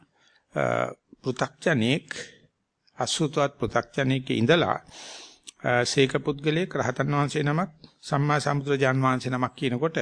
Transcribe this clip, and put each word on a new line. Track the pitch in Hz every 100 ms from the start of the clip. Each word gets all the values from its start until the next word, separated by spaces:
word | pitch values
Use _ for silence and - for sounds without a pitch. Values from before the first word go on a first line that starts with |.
| _ _ _ _ _ -
අ, | 64 58 62 - _ -
පෘථග්ජනෙක්, | 127 120 127 - - 147 113 156 - - - - _ _ _ _ _ -
අසුතවත් | 123 - 156 - 143 -
පෘථග්ජනෙක් | 107 117 - - 131 131 131
ඉඳලා, | 120 117 170 110 - - - - - - - - -
අ, | 131 123
සීක | 120 - 135 147
පුද්ගලයෙක්, | 139 143 151 156 180
රහතන් | 143 120 123 135
වහන්සේ | 143 143 151
නමක්, | 147 151 196 - - _
සම්මා | - 147 147 147
සම්බුදුරජාන් | 143 143 139 139 135 131
වහන්සේ | 131 127 127
නමක් | 127 127 -
කියනකොට | 135 123 160 160